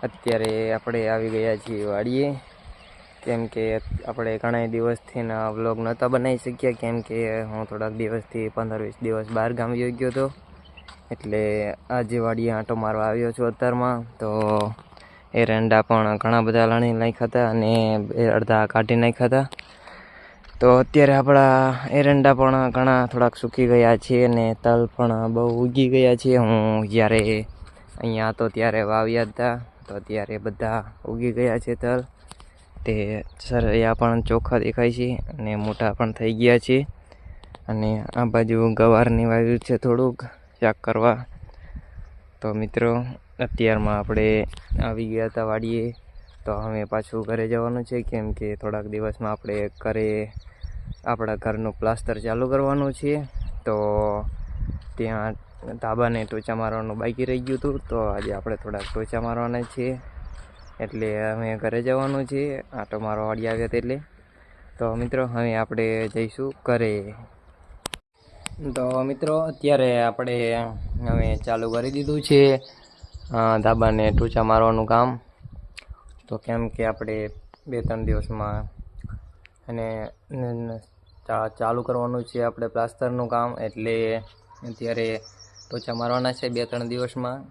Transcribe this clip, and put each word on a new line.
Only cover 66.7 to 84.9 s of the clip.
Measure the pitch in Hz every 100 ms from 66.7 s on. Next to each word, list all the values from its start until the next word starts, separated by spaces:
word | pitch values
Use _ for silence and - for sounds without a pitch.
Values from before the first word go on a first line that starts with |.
| 120 113 104 101 107 117 - _ - - - - - _ _ _ - - - 147 127
તો | 127 131
મિત્રો, | 131 139 156 156
અત્યારે | 160 139 143 143 127 120
આપણે | 117 117 123 120 117 117 117 104 - - 120
હવે | 113 113 107
ચાલુ | - 113 113
કરી | 113 127
દીધું | 139 143 151
છે, | 143 143 139 131 - - - _ - - -
અ, | 117 113 110
ધાબાને | 107 113 113 110 107
ટોચા | 110 117 120
મારવાનું | 110 113 113 113 110
કામ. | 117 127 120 - _ - - - - - - - - _
તો | 110
કેમ | - 117 117
કે | - 113
આપણે | 110 107 107 107 - - - -
બે | 123
ત્રણ | 113 113 110
દિવસમાં | 110 104 110 104 104 107 - - - - - - - - _ -
અને | 117 113 110 107 - _ 139 123 120 117 113 - _ _ - -
ચા-, | 110 110
ચાલુ | - 113 120
કરવાનું | 120 123 120 123
છે | 120 123
આપણે | 117 117 117
પ્લાસ્ટરનું | 113 117 - 127 123 120
કામ, | 120 120 120
એટલે | 113 110 110 113 113 113 110 - _ - 120
અત્યારે | 113 117